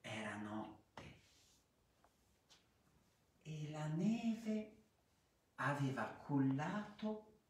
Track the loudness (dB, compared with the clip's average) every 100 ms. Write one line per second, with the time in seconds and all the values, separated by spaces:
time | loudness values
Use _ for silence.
0 | -6 -6 -4 -4 -4 -4 -4 -10 _ -16
1 | -14 -16 -20 -20 -20 -20 _ _ _ _
2 | -20 _ _ _ _ -20 _ _ _ -20
3 | _ _ _ _ -8 -6 -4 -2 0 4
4 | 4 4 2 0 0 0 -2 -12 -20 _
5 | _ _ _ _ _ -2 0 2 2 2
6 | -2 -4 0 4 6 4 2 -2 -4 -4
7 | -4 -4 -8 -20